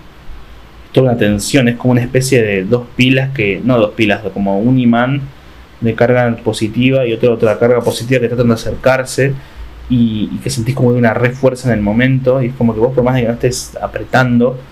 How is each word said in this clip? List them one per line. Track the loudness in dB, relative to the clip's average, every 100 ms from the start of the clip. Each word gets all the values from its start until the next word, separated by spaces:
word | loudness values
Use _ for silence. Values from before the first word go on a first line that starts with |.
| -16 -20 -16 -16 -18 -20 -20 -20 -4
Es |
toda | 0 2
una | 2
tensión, | 0 0 0 2 2
es | 0
como | 0
una | 0
especie | 0 0 2 2
de | 2 0
dos | 0 -2 -2 0
pilas | 2 2 0
que, | -2 -4 -2
no | 0 2
dos | 0
pilas, | 0 0 0 -4
como | -4 -2 0
un | 2 2
imán | 4 2 2 -2 -6 -14 -20 -20 -20 -6
de | -4
carga | 0 2 2 0 -2
positiva | -4 -4 -4 0 2 2 0
y |
otra, | 0 0
otra | 2 0 2
carga | 2 2
positiva | 0 -4 -2 0
que | 0
tratan | 0 2
de |
acercarse | 0 -2 -2 0 0 0 -2 -2 -2 -10 -18 -18 -16 -2
y, | 0 2 0 -4
y | -6
que | -6
sentís | -4 -4
como | 0 2
de | 2
una | 2
re | 2 -2
fuerza | 0 -2 0 -2
en | 0
el |
momento | 0 2 2 2 2 0
y | -2
es |
como | 0 -2
que | 2
vos | 0
por | 2
más | 0
de | 0
que | 0
no |
estés | 0 -2 -2 -8 -10
apretando, | -10 -8 -2 0 2 2 2 -2 -12